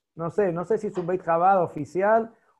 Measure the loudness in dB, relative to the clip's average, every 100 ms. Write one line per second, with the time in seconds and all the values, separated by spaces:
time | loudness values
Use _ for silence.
0 | _ -10 -6 0 0 0 -2 -2 -2 -6
1 | -4 -4 0 2 4 4 2 -4 -8 -2
2 | 2 2 0 -10 _